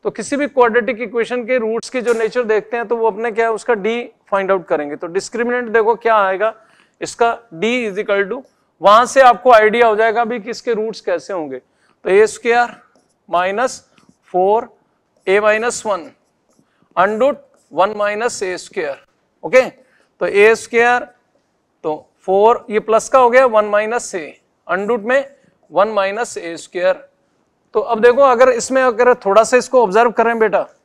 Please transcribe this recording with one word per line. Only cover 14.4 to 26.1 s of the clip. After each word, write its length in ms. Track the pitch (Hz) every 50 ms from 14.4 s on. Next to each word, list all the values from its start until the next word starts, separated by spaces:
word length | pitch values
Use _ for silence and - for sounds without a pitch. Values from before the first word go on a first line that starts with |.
| 185 196 208 233 247 233 _ _ _ _ _ _ _ _ _ _ _
ए 120 | 190 190 208
माइनस 420 | 208 214 214 220 226 240 233 - -
वन 240 | 220 196 170 156 131 _ _ _ _ _ _ _ _ _ _ _ _ _ _ _ _ _
under 240 | 170 180 202 214 214
root 160 | 254 277 285 - _ _ _ _ _ _
वन 200 | 147 151 185 208 214
minus 480 | 208 208 208 208 208 226 240 - -
ए 140 | 208 185 180 170
स्क्वायर, 380 | - - - 202 160 143 135 - _ _ _ _ _ _ _ _ -
ओके। 240 | 160 185 254 247 - - _ _ _ _ _ _ _ _ _
तो 60 | 180
ए 280 | 175 - 202 208 220 226
स्क्वायर, 500 | 220 - - 247 233 233 240 247 247 240 - _ _ _ _ _ _ _ _ _ _ _ _ _ _ -
तो 100 | 165 151 - _ _ _ _
फ़ोर, 460 | _ - 190 196 208 226 240 233 - -
ये 100 | 208 214
प्लस 280 | - - 220 220 - -
का 100 | - 262
हो 120 | 254 233
गया, 140 | 233 262 269
वन 180 | 247 220 214 208
माइनस 500 | 208 208 208 214 214 233 240 - - -
a, 120 | 180 151 - - _ _ _ _ _ _
under 240 | - 170 185 202 208
root 140 | 240 233 196
में 200 | 233 247 190 - - _ _ _ _ _ _ _ _
वन 160 | 151 170 202 220
माइनस 480 | 220 202 196 196